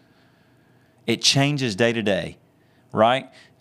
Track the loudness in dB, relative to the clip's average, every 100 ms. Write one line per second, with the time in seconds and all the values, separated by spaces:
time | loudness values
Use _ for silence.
0 | _ _ _ _ _ _ _ _ _ _
1 | -6 -2 0 0 0 0 -4 0 0 0
2 | -2 -2 -4 -14 _ _ _ _ _ 2
3 | 2 2 -4 -18 -20 _